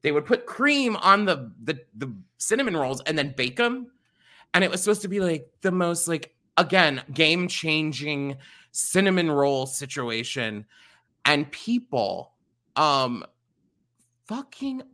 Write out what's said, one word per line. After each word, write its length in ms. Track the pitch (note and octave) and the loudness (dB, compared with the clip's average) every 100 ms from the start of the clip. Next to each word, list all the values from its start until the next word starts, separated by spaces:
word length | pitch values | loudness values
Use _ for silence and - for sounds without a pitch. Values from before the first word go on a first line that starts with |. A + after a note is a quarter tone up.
They 100 | D3 | 2
would 140 | D3 D3 | 0 2
put 180 | B3 | 0
cream 500 | - - C#4 C#4+ B3+ G#3 | 0 0 2 4 2 2
on 280 | F#3 G3 | 4 4
the, 260 | G3+ D#3 A#2 G2 | 4 0 -4 -10
the, 160 | A2+ C#3+ - | -6 -6 -8
the 200 | G#2+ C3+ G2+ - _ | -12 -12 -12 -18 _
cinnamon 400 | - A3+ C4 E3 | -2 0 0 0
rolls 240 | C3 C3+ D3 | -2 -2 -2
and 100 | D#3 | -2
then 160 | C#3+ | -2
bake 240 | C3 B2+ C3 | -2 -4 0
'em. 320 | A#3+ B3+ A#3+ _ _ _ _ - _ | 0 0 -10 _ _ _ _ -20 _
And 100 | F3 | 2
it 80 | F#3 | 2
was 120 | F3+ | 0
supposed 180 | G#3 G#3 | 0 0
to 60 | G3+ | 0
be, 120 | G3+ | 0
like, 280 | F#3 D#3+ - _ | 0 0 -6 _
the 80 | F#3+ | -2
most, 340 | F3+ F3 E3+ E3+ | 0 0 0 -2
like, 280 | D#3+ - _ _ - | -2 -6 _ _ 0
again, 440 | F3+ F#3+ D#3+ C3+ - | 4 4 4 2 -8
game-changing 1200 | C#3 D#3+ E3+ F3+ - D#3+ D#3 D#3 C3 D3 C#3+ C#3 C#3 - - _ | 2 2 4 0 -2 -2 0 -2 -4 -6 -4 -4 -8 -16 -20 _
cinnamon 580 | - - F3+ G3 F#3 E3+ | -8 0 2 2 2 2
roll 340 | C#3+ C#3+ C3+ | 2 2 2
situation. 1000 | C3+ - C#3 C#3+ A#2+ A2+ A#2+ C3+ A2+ G#2 G#2+ _ - _ _ _ | -2 -6 -8 -8 -4 -4 -6 -6 -6 -6 -14 _ -20 _ _ _
And 260 | C3+ D3 C#3 | 2 2 0
people, 840 | - - A#3+ - C3 G2 F#2 - _ _ _ _ - | -8 -2 -2 -2 -2 -2 -4 -10 _ _ _ _ 0
um, 480 | D#3 C#3 B2+ A#2+ - _ _ _ _ _ _ _ _ _ - | 2 2 0 -4 -12 _ _ _ _ _ _ _ _ _ -12
fucking 560 | A#3 C#4 - C4+ C4 C4 | -10 -10 -8 -8 -8 -12